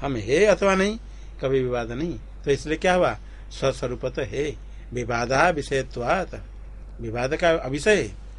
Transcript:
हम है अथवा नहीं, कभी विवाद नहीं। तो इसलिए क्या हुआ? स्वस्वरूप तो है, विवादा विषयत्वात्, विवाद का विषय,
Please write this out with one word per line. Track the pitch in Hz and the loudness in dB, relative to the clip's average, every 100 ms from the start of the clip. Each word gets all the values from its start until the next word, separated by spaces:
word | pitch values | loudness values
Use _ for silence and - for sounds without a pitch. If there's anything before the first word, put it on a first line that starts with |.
हम | 139 123 | -4 -2
है | 104 151 | 2 6
अथवा | 214 180 196 | 6 6 4
नहीं, | 190 196 226 - - - - | 4 2 -2 -10 -14 -14 -4
कभी | 135 135 | 0 2
विवाद | 127 120 117 | 2 0 -2
नहीं। | 123 170 - - - | -4 -4 -6 -10 -4
तो | 147 | 0
इसलिए | 139 151 160 | 0 0 2
क्या | 185 | 4
हुआ? | 180 143 107 - - - | 6 4 2 -8 -14 -14
स्वस्वरूप | - 135 127 127 120 127 | -2 0 0 -4 -4 -4
तो | 151 | -4
है, | 120 127 147 - - - - | -4 -2 -4 -6 -12 -14 -8
विवादा | 123 120 117 120 131 175 | -6 -2 0 2 4 4
विषयत्वात्, | 151 - 135 131 123 120 185 165 113 - - - - - - | 2 0 -2 -2 -2 0 0 -2 -8 -12 -14 -14 -14 -14 -10
विवाद | 117 120 131 156 | -6 -2 -2 2
का | 170 | 4
विषय, | 165 131 143 214 196 107 - - | 4 0 0 4 4 2 -6 -14